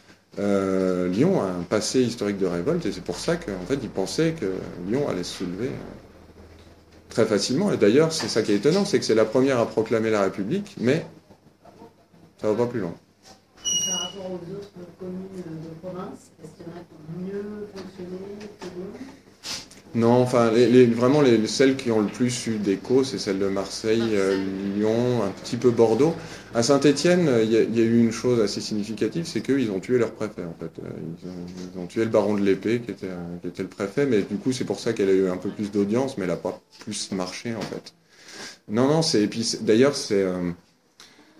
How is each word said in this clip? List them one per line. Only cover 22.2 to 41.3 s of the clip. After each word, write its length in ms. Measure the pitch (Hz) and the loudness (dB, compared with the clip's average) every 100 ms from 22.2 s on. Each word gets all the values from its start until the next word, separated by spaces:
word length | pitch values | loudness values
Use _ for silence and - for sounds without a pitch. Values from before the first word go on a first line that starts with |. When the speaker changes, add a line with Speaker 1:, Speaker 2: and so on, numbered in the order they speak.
| 123 123 - | -2 -2 -4
Speaker 1:
eu 120 | 110 | -2
d'écho, 440 | 101 95 - 127 | 0 -2 2 2
c'est 160 | 127 101 | 2 -2
celles 220 | 104 95 | -2 -2
de 80 | 98 | 0
Marseille, 520 | 98 95 - 110 113 113 | -2 -4 -4 0 2 2
euh, 260 | 104 95 95 95 95 98 98 | 2 2 0 -2 -4 -4 0
Lyon, 480 | 107 113 123 120 | 0 2 2 0
un 60 | 98 95 | -2 -4
petit 140 | - 117 | -8 0
peu 140 | 123 | 2
Bordeaux. 420 | 113 113 113 151 170 - - - | 6 4 6 2 0 -10 -16 -6
À 80 | 117 | 0
Saint-Étienne, 640 | 117 139 147 143 170 180 165 | 4 4 6 4 4 4 4
euh, 140 | 117 | 4
il 80 | 110 | 4
y 60 | 110 | 4
a, 60 | |
il 140 | - 113 | 4 2
y 40 | |
a 40 | |
eu 140 | 113 117 | 4 4
une 140 | 117 | 4
chose 280 | 110 127 120 | 2 0 2
assez 200 | 101 110 | 2 -2
significative, 640 | - 107 101 110 110 165 165 | -4 -4 -4 -2 -2 -2 -6
c'est 140 | 117 | -4
qu'ils 320 | 113 139 117 | -2 0 0
ont 80 | 95 | -2
tué 180 | 87 123 | 0 0
leur 140 | 110 | 0
préfet, 300 | - 107 - | -4 -8 -8
en 100 | 87 82 | -12 -10
fait. 100 | 82 - | -12 -12
Euh, 100 | 85 85 82 85 | -12 -10 -10 -12
ils 40 | 92 | -12
ont, 60 | 90 87 90 90 | -12 -12 -12 -12
ils 60 | 92 | -10
ont 60 | 87 | -6
tué 180 | 113 | -2
le 60 | 110 | 2
baron 240 | 110 101 | 2 4
de 60 | 104 | 2
l'Épée, 400 | 101 95 104 120 | 2 2 0 -2
qui 120 | 117 | -4
était, 140 | 98 95 | -10 -10
euh, 80 | 90 87 87 | -10 -10 -10
qui 60 | 90 | -10
était 160 | 85 | -8
le 40 | 95 | -8
préfet, 380 | - 98 - 143 | -6 -6 -2 2
mais 160 | 107 | 2
du 140 | 90 101 | 0 -2
coup, 160 | 131 | -2
c'est 100 | 127 | -2
pour 140 | 90 101 | -4 -4
ça 140 | 120 | -4
qu'elle 160 | 113 98 | 0 4
a 40 | |
eu 160 | 95 95 | 4 2
un 80 | 92 | 0
peu 120 | 101 | -6
plus 240 | 95 101 | -6 -4
d'audience, 460 | 104 101 113 135 131 | 0 2 0 -2 -4
mais 60 | |
elle 60 | 90 | -4
a 60 | 85 | -4
pas 240 | 90 - _ - | -4 -8 _ -18
plus 320 | - 104 - | -12 -10 -6
marché, 420 | 95 90 - 120 113 | -6 -6 -8 -8 -8
en 40 | |
fait. 320 | 87 - - - _ _ - - - - - | -8 -10 -14 -20 _ _ -20 -16 -16 -16 -4
Non, 180 | 107 135 | 0 2
non, 160 | 160 | 2
c'est... 200 | 160 113 | 2 2
Et 40 | 104 | 2
puis, 160 | 113 | 0
c'est, 220 | 113 - | -4 -2
d'ailleurs, 320 | 110 110 135 139 | 2 6 6 2
c'est... 260 | - 101 | -2 0
Euh, 280 | 95 90 87 87 _ _ _ _ - _ _ | 0 -2 -4 -6 _ _ _ _ -20 _ _